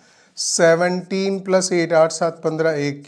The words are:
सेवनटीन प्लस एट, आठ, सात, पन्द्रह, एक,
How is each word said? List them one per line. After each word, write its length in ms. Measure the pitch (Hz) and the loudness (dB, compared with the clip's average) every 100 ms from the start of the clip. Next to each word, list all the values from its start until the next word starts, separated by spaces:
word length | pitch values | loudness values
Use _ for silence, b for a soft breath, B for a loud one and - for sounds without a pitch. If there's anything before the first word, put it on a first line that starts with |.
| b b b - | b b b -10
सेवनटीन 1000 | - - 165 165 180 180 180 190 196 190 | -6 2 4 4 2 -2 -4 -4 -2 -4
प्लस 320 | 190 190 185 | 0 0 2
एट, 220 | 175 165 | -2 2
आठ, 180 | 165 160 | 2 2
सात, 300 | - 170 165 | 2 -4 -2
पन्द्रह, 360 | 165 160 160 151 | -4 0 -2 0
एक, 240 | 143 143 | -4 -6